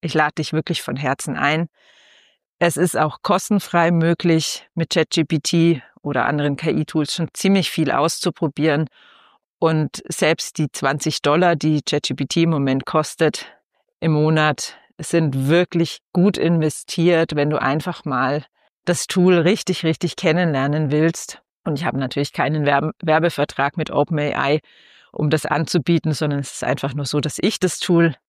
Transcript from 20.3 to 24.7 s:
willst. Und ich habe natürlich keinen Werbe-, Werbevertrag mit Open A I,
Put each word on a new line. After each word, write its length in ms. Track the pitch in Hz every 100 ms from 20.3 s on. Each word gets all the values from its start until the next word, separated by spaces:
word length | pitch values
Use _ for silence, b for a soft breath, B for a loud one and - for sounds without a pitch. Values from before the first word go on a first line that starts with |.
| 165 175 139 135 151 151
willst. 540 | 151 160 165 - - _ _
Und 140 | - 147
ich 80 | 165
habe 140 | 135
natürlich 340 | 131 - 143
keinen 320 | - 135 156 143
Werbe-, 280 | 139 151 -
Werbevertrag 720 | 160 160 165 - 147 - 143 -
mit 140 | 156
Open 260 | - 147 151
A 360 | 147 - 139
I, 80 | 151 b